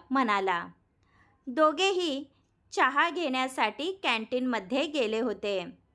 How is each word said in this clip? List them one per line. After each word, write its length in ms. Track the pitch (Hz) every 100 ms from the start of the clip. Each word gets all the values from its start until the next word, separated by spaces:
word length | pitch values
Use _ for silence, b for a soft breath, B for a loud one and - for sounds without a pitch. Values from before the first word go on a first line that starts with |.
| -
म्हणाला. 560 | 262 240 202 190 175 180 - _ _ b b b b -
दोघेही 760 | 240 311 302 381 370 349 269 294 _ _ _ _
चहा 380 | - 269 277 330
घेण्यासाठी 880 | 311 320 254 262 262 220 214 320 381
कॅन्टीनमध्ये 840 | 294 233 220 254 254 226 185 262 311
गेले 340 | 294 226 220
होते, 460 | 240 202 208 190 175 - _